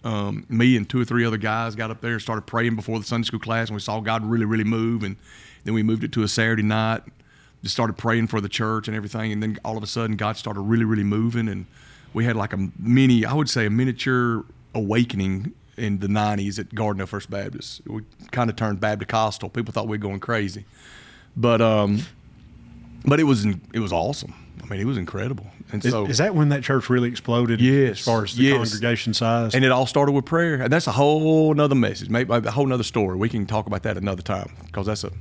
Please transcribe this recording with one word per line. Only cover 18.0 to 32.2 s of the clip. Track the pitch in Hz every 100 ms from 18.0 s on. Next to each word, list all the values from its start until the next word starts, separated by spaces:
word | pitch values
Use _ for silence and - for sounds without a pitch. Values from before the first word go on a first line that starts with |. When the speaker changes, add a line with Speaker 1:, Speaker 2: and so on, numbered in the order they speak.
| 107 - -
Speaker 1:
kinda | - 117
turned | 110 110 101
Baptist-costal. | 107 104 - 113 110 - 95
People | 117 110
thought | 110 107
we | 107
were |
going | 104 98
crazy. | - 113 101 98 101 - - - - - -
But, | - 120 113
um, | 113 107 104 104 160 - - - - - - - - - -
but | 147
it |
was | 156 123
in-, | 104 90 -
it | 113
was | 101
awesome. | 87 90 143 - - - -
I | -
mean, | 98
it | 110
was | 127
incredible. | 87 98 113 131 98 - -
And | 107
Speaker 2:
Is, | 123
Speaker 1:
so | 117 101
Speaker 2:
is | 117
that | 190
when | 175 147
that | 139
church | 127 135 -
really | 123 120
exploded | 120 - 120 120 113
Speaker 1:
Yes. | 123 139 135 101
Speaker 2:
as |
far | - 113
as | 98 120
the |
Speaker 1:
Yes. | 135 135 113
Speaker 2:
congregation | 107 117 117 -
size? | 107 113 117 113
Speaker 1:
And | 131
it | 131
all | 127 131
started | 147 143
with | 143
prayer. | 131 165 170 143
And | 127
that's | 156 151
a |
whole | 110 143 151 156 160 156
nother | 147 147
message, | 139 110 98 98
maybe | 117